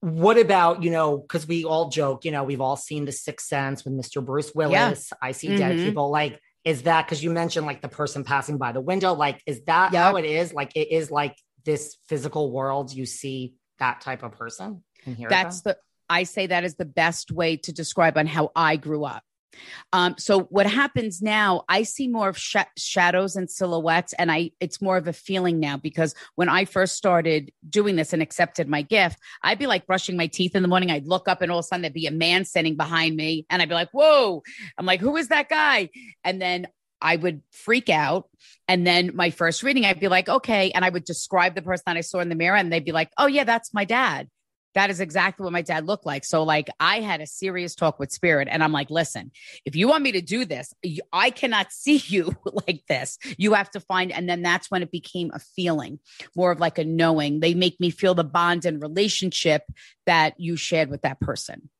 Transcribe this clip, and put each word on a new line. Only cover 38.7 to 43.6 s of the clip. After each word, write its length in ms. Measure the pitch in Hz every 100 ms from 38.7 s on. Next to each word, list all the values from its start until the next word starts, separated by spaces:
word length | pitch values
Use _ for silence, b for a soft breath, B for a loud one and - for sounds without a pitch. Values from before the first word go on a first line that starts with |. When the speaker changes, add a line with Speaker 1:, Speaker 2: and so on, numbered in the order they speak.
| 185 175
Speaker 2:
then 300 | 175 180 175
my 140 | 175
first 340 | - 170 160
reading, 200 | 254 269
I'd 140 | 208 175
be 100 | 185
like, 200 | 185 190
"Okay." 420 | 262 - 220 185
And 140 | 180
I 60 | 185
would 140 | 180
describe 520 | - 170 - 190 180 175
the 60 |
person 200 | 175 180 -
that 100 | 170
I 60 |
saw 180 | 170 185
in 80 | 175
the 80 | 165
mirror, 200 | 170 202
and 160 | 180
they'd 120 | 170
be 80 | 147
like, 180 | 160 160 -
"Oh 80 | 285
yeah, 180 | 285
that's 300 | 269 233